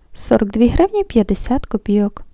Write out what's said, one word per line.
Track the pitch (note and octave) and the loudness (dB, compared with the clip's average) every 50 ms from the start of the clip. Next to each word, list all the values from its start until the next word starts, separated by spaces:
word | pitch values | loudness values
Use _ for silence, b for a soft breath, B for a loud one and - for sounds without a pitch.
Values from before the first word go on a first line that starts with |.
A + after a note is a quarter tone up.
| - _ - | -20 _ -10
сорок | - - - A#3 A3 A3 G3 | -10 0 2 2 2 2 0
дві | - A3 A#3+ | 0 2 2
гривні | A#3+ - - E4+ G4+ - G4+ G4 | 2 4 2 2 2 0 -2 -4
п'ятдесят | - - A#3 G3+ - G3+ - - - B3 C4+ - | 0 0 0 0 0 -2 -4 -2 -2 -2 -4 -2
копійок. | - - G#3 - - G3+ G#3 G3+ G3 - - - - | -4 -6 -6 -2 0 0 0 0 0 -4 -8 -14 -18